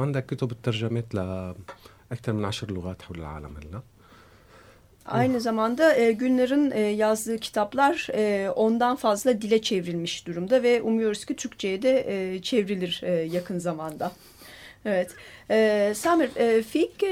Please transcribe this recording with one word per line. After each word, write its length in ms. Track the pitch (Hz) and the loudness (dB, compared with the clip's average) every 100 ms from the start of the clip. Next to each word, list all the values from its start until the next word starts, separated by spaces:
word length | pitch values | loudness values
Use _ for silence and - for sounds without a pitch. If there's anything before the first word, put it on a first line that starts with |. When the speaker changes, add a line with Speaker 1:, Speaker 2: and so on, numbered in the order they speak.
Speaker 1:
عندك 240 | 135 135 127 | -2 -2 -4
كتب 240 | 131 127 123 - | -4 -6 -4 -4
ترجمت 420 | 107 113 117 117 101 | -2 -2 -4 -4 -4
ل 40 | 92 92 92 90 92 - - - - | -4 -6 -8 -12 -16 -20 -20 -20 -14
أكثر 220 | 120 - | -10 -6
من 120 | 107 101 | -4 -4
عشر 220 | 104 101 | -6 -8
لغات 300 | 92 90 90 | -8 -8 -10
حول 160 | - 85 | -12 -12
العالم 340 | 78 76 73 73 | -10 -12 -12 -16
هلا. 240 | 78 98 - _ - - - - _ - - - _ _ - | -14 -14 -16 _ -20 -20 -20 -20 _ -20 -20 -20 _ _ -4
Speaker 2:
Aynı 360 | 220 254 254 | 0 2 2
zamanda, 540 | 226 220 220 247 320 269 | 0 0 0 4 6 6
e, 160 | 233 | 4
Gülnar'ın, 600 | 220 254 254 254 285 285 | 4 2 4 4 4 2
e, 80 | 220 | 2
yazdığı 580 | 208 208 214 220 220 226 | 0 2 2 2 -2 -6
kitaplar, 680 | - 220 208 254 277 330 - | -4 -2 -2 2 2 2 -4
e, 360 | 208 214 202 196 | 0 0 0 -2
ondan 460 | - 220 233 240 247 | 2 2 4 2 2
fazla 460 | 233 208 262 220 | 0 2 2 0
dile 200 | 214 226 | 2 2
çevrilmiş 680 | 220 196 175 170 170 - - | 2 -2 -2 -4 -6 -8 -8
durumda 360 | 170 185 254 | -6 2 2
ve 180 | 240 240 | 4 2
umuyoruz 440 | 220 226 220 208 - | 2 0 0 -2 -6
ki 100 | 269 | -8
Türkçe'ye 460 | 233 - 196 190 | -8 -6 -4 0
de, 240 | 254 262 - | 2 2 2
e, 340 | 196 185 185 | -4 -4 -6
çevrilir, 600 | - 254 196 196 180 - | -2 0 0 -2 -4 -6
e, 80 | - | -2
yakın 480 | 175 160 175 175 180 | -2 0 -4 -4 -6
zamanda. 520 | 175 160 156 151 180 - - - - - - - 214 | -4 -6 -8 -6 -8 -8 -20 -20 -20 -20 -20 -12 -2
Evet. 300 | 190 185 - - - - | 0 -2 -6 -20 -16 0
Ee, 400 | 214 220 208 202 | 4 4 4 2
Samir, 360 | 208 339 339 254 - | 0 2 2 2 2
e, 240 | 233 226 | 4 4
فيك 440 | 220 294 349 - 392 | 2 0 0 0 -2